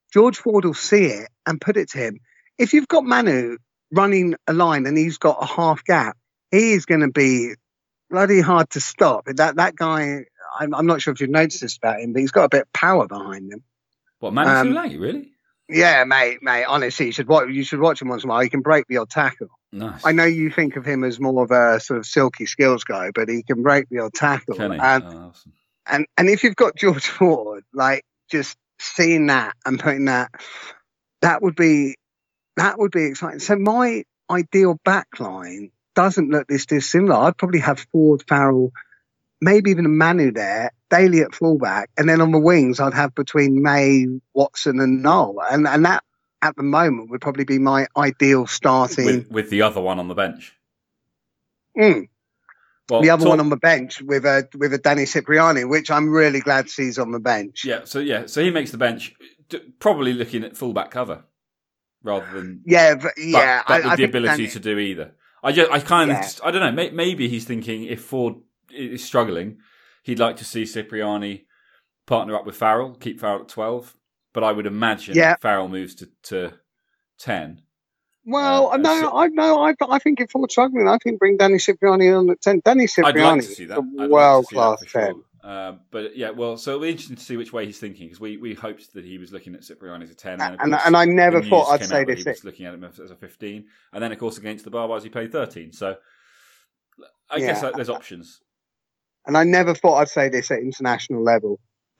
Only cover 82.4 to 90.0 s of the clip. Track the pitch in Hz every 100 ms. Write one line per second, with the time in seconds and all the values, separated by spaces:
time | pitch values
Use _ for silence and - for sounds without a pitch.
82.4 | 202 190 220 262 240 - 147 156 156 151
83.4 | 107 95 85 110 131 139 143 147 143 135
84.4 | 123 131 113 107 - 120 104 85 _ _
85.4 | 101 98 95 92 _ 113 107 127 113 117
86.4 | 117 113 139 139 160 160 143 120 - 120
87.4 | 110 117 107 101 107 92 82 87 107 107
88.4 | 117 101 110 104 _ 98 90 92 90 95
89.4 | 92 90 - 85 92 87